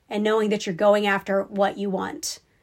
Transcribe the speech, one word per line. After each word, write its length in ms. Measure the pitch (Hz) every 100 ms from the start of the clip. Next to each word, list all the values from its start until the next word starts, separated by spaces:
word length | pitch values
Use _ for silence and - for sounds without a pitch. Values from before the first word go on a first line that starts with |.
| -
and 120 | 208
knowing 280 | 214 220 214
that 160 | 208 208
you're 80 |
going 320 | 170 208 208 208
after 380 | 196 196 196
what 340 | 202 202 196 -
you 100 | 202
want. 520 | 185 196 - - - _ _